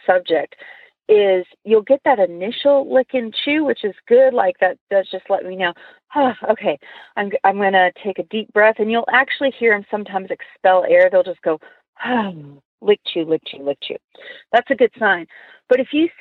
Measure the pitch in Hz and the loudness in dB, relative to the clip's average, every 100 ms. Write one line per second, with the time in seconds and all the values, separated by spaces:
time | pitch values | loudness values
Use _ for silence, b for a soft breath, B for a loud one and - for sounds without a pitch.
0 | - 185 180 160 143 - B B B _ | 0 0 0 -2 -4 -14 B B B _
1 | - 214 196 185 180 _ 208 220 202 277 | 2 2 4 0 -2 _ 0 0 2 0
2 | 311 226 180 170 196 - 285 277 - 262 | 2 2 0 -2 -10 -2 2 2 2 0
3 | 247 262 226 - 285 302 285 233 208 - | 0 -4 -6 -6 -4 -2 -2 -4 -6 -8
4 | - 240 262 240 185 - 185 147 - 196 | 2 4 4 2 -4 -2 -2 -2 -4 -4
5 | 190 185 - 196 185 185 175 - B B | -2 -10 -6 -6 -6 -6 -6 -6 B B
6 | _ 294 262 214 220 220 196 143 B B | _ -2 -2 -2 -4 -2 -2 -6 B B
7 | B - 202 196 196 196 196 190 180 - | B -8 -6 -2 -2 0 2 2 2 0
8 | 208 - 170 220 214 208 214 220 214 233 | -10 -8 -8 -8 -4 2 2 2 -2 -2
9 | - 247 269 - 277 - 233 208 202 214 | 0 0 0 -2 -4 0 0 0 -2 -10
10 | 202 196 185 - - _ 185 185 175 175 | -6 -10 -8 -12 -14 _ 2 2 4 4
11 | 185 190 180 170 170 156 b b _ _ | 6 4 0 -4 -4 -4 b b _ _
12 | 240 247 196 160 143 143 _ _ 208 208 | -4 -4 -4 -8 -18 -20 _ _ -2 0
13 | - 175 160 160 - 143 139 143 - - | -2 -6 -2 -4 -4 -10 -8 -8 -10 -14
14 | _ _ B B B 233 - 269 233 240 | _ _ B B B -2 -2 0 0 0
15 | 214 175 160 B B B - 214 262 294 | -2 -2 -6 B B B -2 -2 0 -2
16 | 339 - | -2 -2